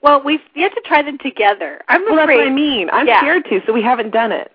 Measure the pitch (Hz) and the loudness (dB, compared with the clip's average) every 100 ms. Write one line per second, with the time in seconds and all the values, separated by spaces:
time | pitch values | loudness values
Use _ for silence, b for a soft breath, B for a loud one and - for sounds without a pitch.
0 | 285 285 277 311 _ 285 370 466 - 311 | 4 2 0 -4 _ -4 -4 -4 -2 -2
1 | 294 277 277 - 208 202 160 143 - 320 | 0 -6 -10 -2 0 0 -6 -12 -2 0
2 | 403 311 311 254 269 269 294 262 170 - | 2 2 4 4 2 0 0 -2 -2 0
3 | 294 202 285 359 - 196 208 226 220 247 | 2 2 2 0 0 -4 -2 -2 0 -2
4 | 220 226 226 180 - | -2 -2 -2 -4 -8